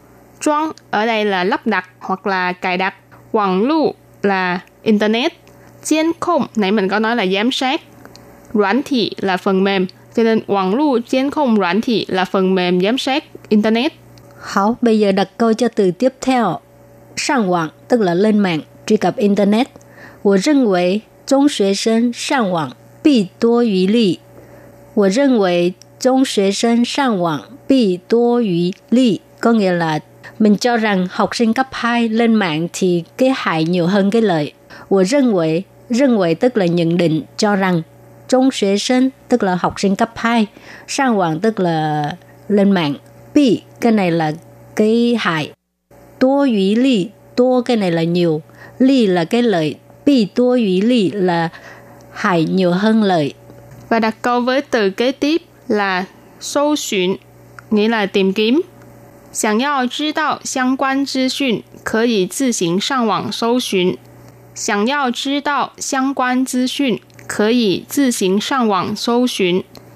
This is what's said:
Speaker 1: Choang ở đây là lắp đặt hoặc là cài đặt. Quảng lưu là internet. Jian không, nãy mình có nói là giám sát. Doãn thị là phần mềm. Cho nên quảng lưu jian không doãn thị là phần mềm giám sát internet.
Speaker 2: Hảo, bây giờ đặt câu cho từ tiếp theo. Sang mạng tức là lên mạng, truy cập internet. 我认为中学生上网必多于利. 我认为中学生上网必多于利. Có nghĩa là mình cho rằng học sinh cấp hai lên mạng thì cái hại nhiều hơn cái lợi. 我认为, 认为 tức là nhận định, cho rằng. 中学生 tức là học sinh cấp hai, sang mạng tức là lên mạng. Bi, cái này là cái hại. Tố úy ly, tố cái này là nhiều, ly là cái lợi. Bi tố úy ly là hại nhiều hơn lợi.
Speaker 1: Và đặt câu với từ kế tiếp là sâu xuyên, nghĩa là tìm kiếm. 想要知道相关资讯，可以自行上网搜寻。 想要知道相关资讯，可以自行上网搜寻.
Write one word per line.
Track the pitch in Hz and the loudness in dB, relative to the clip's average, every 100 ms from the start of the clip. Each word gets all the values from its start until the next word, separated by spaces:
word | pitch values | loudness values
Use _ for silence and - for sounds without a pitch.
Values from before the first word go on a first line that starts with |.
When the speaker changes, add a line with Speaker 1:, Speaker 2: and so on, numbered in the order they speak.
| - - - - | -20 -20 -20 -6
Speaker 1:
Choang | 302 294 311 - - | -2 -2 -2 -8 -6
ở | 202 226 | -4 -2
đây | 220 | 0
là | 208 190 | 0 -2
lắp | 180 294 240 | -2 -2 -2
đặt | 196 - - | -4 -4 -10
hoặc | - 190 208 | -8 -6 -4
là | 190 180 | -4 -4
cài | 180 190 180 | -4 -4 -4
đặt. | 185 - _ - - | -4 -8 _ -20 -6
Quảng | 226 196 185 | -2 0 0
lưu | 233 320 254 - - - | 0 0 -2 -4 -14 -6
là | 202 190 185 180 - _ | -2 -2 -2 -6 -10 _
internet. | - 208 214 220 302 - - - - - | 0 0 2 0 -2 -6 -20 -20 -20 -10
Jian | - 311 320 330 | -2 0 0 -2
không, | - 330 - - | -2 -2 -2 -2
nãy | 196 | 0
mình | 220 190 | 0 0
có | 208 | 0
nói | 220 240 | 0 -2
là | 190 | 0
giám | 190 226 | 0 -2
sát. | - 262 311 - - - - - - - | -2 -2 -4 -8 -20 -20 -20 -20 -20 -6
Doãn | 214 202 226 | 0 0 0
thị | 285 262 185 - | -2 -2 -2 -4
là | 196 185 | -2 -2
phần | - 190 | 0 0
mềm. | 196 196 185 - - | 2 0 -2 -6 -8
Cho | - | 0
nên | 226 220 - | 2 2 0
quảng | 196 185 | -2 0
lưu | 220 302 233 | 0 0 0
jian | 240 262 269 | 0 -2 -2
không | 285 277 220 | 0 0 2
doãn | 180 185 | 2 0
thị | 233 214 - | 0 -2 -2
là | 185 | -2
phần | 180 196 190 | 0 0 0
mềm | 190 180 180 | 2 0 0
giám | 185 262 | 0 -2
sát | - 277 - - - | -2 -4 -6 -12 0
internet. | 214 220 226 285 - - - - - | 0 2 0 -2 -6 -20 -20 -20 -20
Speaker 2:
Hảo, | - - 202 240 | -6 -2 0 0
bây | 233 220 | 2 2
giờ | 208 | 2
đặt | 196 190 - | 0 -2 0
câu | 226 | 0
cho | 220 240 | 0 0
từ | - 190 | 0 0
tiếp | 175 254 - | 2 -2 -2
theo. | - 254 208 151 - - - - - - | -2 0 0 -4 -10 -20 -20 -20 -18 -8
Sang | - 277 196 | -2 0 0
mạng | 175 156 - - | 0 -2 -8 -2
tức | 240 | 0
là | 190 | 2
lên | 170 214 214 | 2 2 2
mạng, | 196 156 - - - | 0 -2 -6 -8 -2
truy | 214 | 0
cập | 185 - | 0 0
internet. | 208 202 202 214 269 - - - - - | 0 2 2 2 -2 -6 -20 -20 -20 -4
我 | 208 196 | 0 2
认 | 196 285 240 | 2 2 2
为 | 180 180 202 - - - | 2 0 -2 -6 -10 -2
中 | 269 285 | 2 2
学 | - 196 | 2 0
生 | 196 226 226 240 | 0 0 0 0
上 | 233 - 285 208 | -4 -4 -2 -2
网 | 175 143 - - - | -2 -6 -10 -20 -2
必 | 320 262 180 - | 2 2 0 -2
多 | 233 233 | 0 2
于 | 240 185 190 | 2 0 2
利. | 226 214 - - - - - - - - | 2 2 0 -8 -20 -20 -20 -20 -20 -6
我 | - 196 | 0 2
认 | 202 285 247 | 2 2 2
为 | 190 175 175 185 - - | 2 0 0 -4 -14 -4
中 | 254 262 | 0 2
学 | 262 - 196 | 0 0 0
生 | 202 233 233 | 0 0 2
上 | 240 - 277 202 | 0 0 -2 0
网 | 170 147 - - - | -2 -4 -8 -8 0
必 | 269 214 180 - | 2 2 0 0
多 | 226 240 240 | 2 2 2
于 | 226 170 175 196 - | 0 0 -2 -4 -2
利. | 233 254 165 - - | 2 2 0 -6 -4
Có | 226 | 0
nghĩa | 233 190 | 2 2
là | 175 165 156 - - - - | 0 -2 -4 -6 -18 -12 0
mình | 214 196 | 2 2
cho | 247 240 | 2 0
rằng | 220 196 180 | 0 0 -2
học | - 196 - | -2 -2 0
sinh | 226 | 0
cấp | 220 170 | 0 -2
hai | - 233 233 233 | -4 -2 0 0
lên | 220 233 | 0 2
mạng | 220 185 151 170 | 2 2 -2 -4
thì | - 185 175 165 - | -2 0 0 -2 0
cái | 262 262 | 0 0
hại | - 165 | -2 -2
nhiều | 160 180 165 | 0 0 2
hơn | 202 196 | 2 2
cái | 226 | 2
lợi. | 214 165 147 - - - - | 2 0 -2 -8 -20 -14 0
我 | 196 | 2
认 | 185 285 254 | 2 2 2
为, | 196 160 160 190 - - | 2 0 -2 -4 -12 -4
认 | 240 277 226 | 0 2 2
为 | 175 | 2
tức | 165 240 - | 2 0 2
là | 180 | 0
nhận | 175 165 175 | 0 0 2
định, | 175 156 - - | 0 0 -4 -4
cho | 220 | -2
rằng. | 202 190 175 160 - - - - | 0 0 -2 -4 -14 -20 -20 -2
中 | 262 262 | 2 2
学 | - 202 202 | 0 0 0
生 | - 254 262 - - | 0 0 0 -4 -2
tức | 247 | 0
là | 196 | 0
học | 180 170 - | -2 -2 -2
sinh | 202 | -2
cấp | 190 226 - | 0 -2 -4
hai, | 226 233 208 - - - - | -2 0 -2 -6 -20 -20 -8
sang | - 269 214 | -2 0 0
mạng | 170 160 | 0 -2
tức | 220 214 | -2 0
là | 180 165 156 151 147 180 - - - | -2 0 -2 -2 -4 -8 -16 -14 -2
lên | 202 202 | 2 2
mạng. | 190 151 143 - - - | 2 0 -4 -12 -20 -2
Bi, | - 277 175 - - | 2 2 0 -4 -4
cái | 240 | 0
này | 220 180 | 0 0
là | 165 156 156 - - - - | 0 -2 -6 -12 -20 -8 -2
cái | 214 233 240 233 | 0 2 0 0
hại. | 196 160 147 - _ _ _ - - - | -2 -4 -6 -12 _ _ _ -20 -14 0
Tố | 262 277 | 2 2
úy | 277 214 190 | 2 2 2
ly, | 220 269 226 170 - - - | 2 2 2 -2 -8 -8 0
tố | 247 254 | 2 2
cái | 247 233 | 0 0
này | 190 | 0
là | 165 | 0
nhiều, | 165 175 170 156 - - - - | 0 0 0 -2 -6 -20 -10 0
ly | 262 269 214 | 2 4 2
là | 180 | 0
cái | 160 233 | 0 0
lợi. | 240 180 151 120 - - | 2 0 -2 -6 -14 -6
Bi | - 277 | 2 2
tố | 196 - 247 | 2 0 0
úy | 247 214 180 | 2 0 0
ly | 214 247 180 | 2 2 0
là | 208 180 170 165 - - - - - - | 0 -2 0 -2 -6 -20 -20 -20 -20 -20
hại | - 208 175 | -6 -2 0
nhiều | 160 185 180 | 0 0 0
hơn | 180 214 220 | 0 2 2
lợi. | 208 180 143 - - - - - - | 2 0 -2 -6 -20 -20 -20 -14 -4
Speaker 1:
Và | 226 | -2
đặt | 220 220 | -2 -2
câu | 247 247 | -2 -2
với | 240 262 | 0 -2
từ | 285 247 196 | -2 0 0
kế | 190 240 | 0 -2
tiếp | 262 285 330 - - - | -2 -2 -2 -6 -14 -4
là | 208 196 185 190 - - - | -2 0 -2 -4 -12 -20 -16
sâu | - 294 294 294 | -6 -2 0 -2
xuyên, | - 208 180 196 - - - - - | -2 -2 -2 -4 -8 -20 -20 -20 -4
nghĩa | 214 214 | 0 0
là | 233 190 | 0 -2
tìm | 202 190 | 0 0
kiếm. | 190 214 277 381 - - - - - - | 0 0 0 -2 -8 -20 -20 -20 -20 -16
想 | - - 220 | -6 -2 0
要 | 277 277 247 | -2 -2 -4
知 | - 302 | -4 -6
道 | 302 294 233 | -4 -4 -4
相 | - 269 254 262 | -6 -4 -2 -2
关 | 269 269 | -2 -2
资 | 277 262 262 | -2 -2 -2
讯， | - 277 202 - - | -2 -2 -4 -6 -14
可 | - 226 240 | -6 -2 0
以 | 220 185 | 0 -2
自 | - 269 | -2 -2
行 | 226 170 180 | -2 -2 -2
上 | - 269 226 | -2 -2 -2
网 | 175 - | -2 -4
搜 | 208 233 247 | -4 -2 -2
寻。 | 247 190 180 - - - - - - | -2 -2 -2 -2 -10 -20 -20 -20 -20
想 | - - 208 214 | -10 -4 -2 -2
要 | 294 262 | -2 -2
知 | 233 269 285 | -4 -4 -4
道 | 285 277 - - | -2 -4 -4 -8
相 | - 269 269 | -6 -4 -2
关 | 277 254 254 | -2 -2 -2
资 | 262 254 254 | -2 -2 -4
讯， | - 277 196 - - - | -2 -2 -2 -8 -20 -8
可 | - 214 | -2 0
以 | 247 220 170 - | 2 2 -2 -4
自 | - 269 | -2 0
行 | 233 190 196 | 0 0 0
上 | - 277 226 | -2 -2 0
网 | 190 180 208 | 0 -2 -4
搜 | - 240 247 | -2 0 0
寻. | - 185 180 - - - | 0 0 0 -4 -14 -20